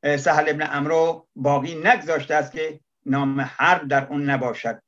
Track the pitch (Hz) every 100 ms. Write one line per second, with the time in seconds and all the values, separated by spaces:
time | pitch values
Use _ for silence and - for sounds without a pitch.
0 | 147 143 151 156 151 147 151 143 147 160
1 | 165 165 _ - 139 143 131 160 170 247
2 | 156 160 139 151 143 156 160 151 _ _
3 | - 139 139 139 127 - 156 185 143 139
4 | 135 147 143 139 123 110 117 113